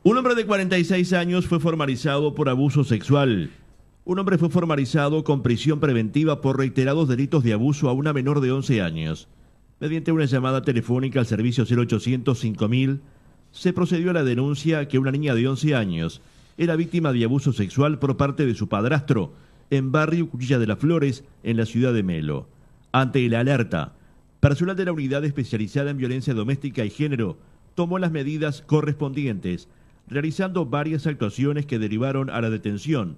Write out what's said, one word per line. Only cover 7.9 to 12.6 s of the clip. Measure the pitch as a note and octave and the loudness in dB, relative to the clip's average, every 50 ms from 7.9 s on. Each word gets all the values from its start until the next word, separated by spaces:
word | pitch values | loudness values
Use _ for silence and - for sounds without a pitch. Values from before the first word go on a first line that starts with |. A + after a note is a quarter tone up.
| B2 | 0
una | C3+ C#3+ D3+ D3 | 0 0 0 0
menor | C#3 B2+ C#3 D3 C#3+ | 0 0 0 0 2
de | C3+ B2+ | 2 2
once | C3 C#3 C3 - B2+ G#2+ | 0 0 0 2 2 2
años. | F#2 E2+ D#2+ D#2+ D#2+ D#2+ D#2+ - - - - - - - _ _ _ _ _ _ | 2 -2 -2 -4 -4 -4 -6 -6 -10 -20 -20 -20 -20 -20 _ _ _ _ _ _
Mediante | C#3+ D3+ D#3 E3 D3 E3 | -6 -4 -4 -2 0 0
una | E3 D#3+ D3+ | 2 2 2
llamada | B2+ C#3 C3 B2+ C3 C3+ C3+ | 2 2 0 2 0 0 0
telefónica | - D3 C#3 D3+ - - A#2+ B2+ C3+ C3 B2+ C3+ | 0 0 0 0 0 0 0 0 0 0 0 0
al | A#2+ | 0
servicio | - A2+ G2+ A2+ B2 A#2+ C3 A2+ | 2 0 0 0 0 2 0 2
cero | G2+ B2 A#2+ A#2+ | 2 2 2 2
ochocientos | A#2 A#2 G#2 - B2 B2+ B2+ A#2+ C3+ A#2+ - | 2 0 -2 0 0 -2 0 2 0 0 0
cinco | - A2+ G#2 F#2 | -2 -4 -2 0